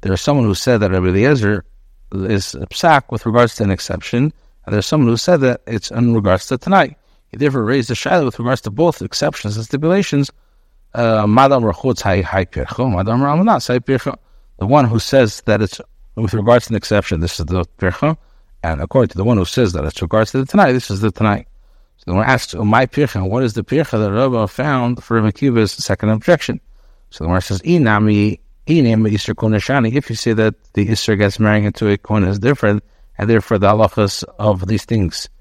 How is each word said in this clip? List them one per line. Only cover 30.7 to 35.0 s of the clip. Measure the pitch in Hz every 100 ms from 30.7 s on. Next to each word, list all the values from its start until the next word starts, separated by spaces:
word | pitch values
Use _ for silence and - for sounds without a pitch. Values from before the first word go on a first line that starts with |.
the | - 101
Isser | 110 - 101
gets | 104 -
marrying | 110 107 104
into | - 107
a | 101
Kohen | - 107
is | 92 101
different, | 120 143 110 104 _ _ - -
and | 104
therefore | 113 - 107
the | 98
halachas | 107 107 - 104 - - -
of | 104 95 92
these | 107 -
things | 113